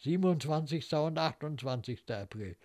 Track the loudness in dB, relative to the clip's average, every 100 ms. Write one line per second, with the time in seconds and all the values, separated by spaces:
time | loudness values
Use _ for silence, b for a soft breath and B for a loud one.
0 | 0 4 4 4 2 0 0 -2 0 0
1 | 2 2 0 0 -6 -4 -2 -2 -4 -6
2 | -4 -6 -6 -8 -8 -10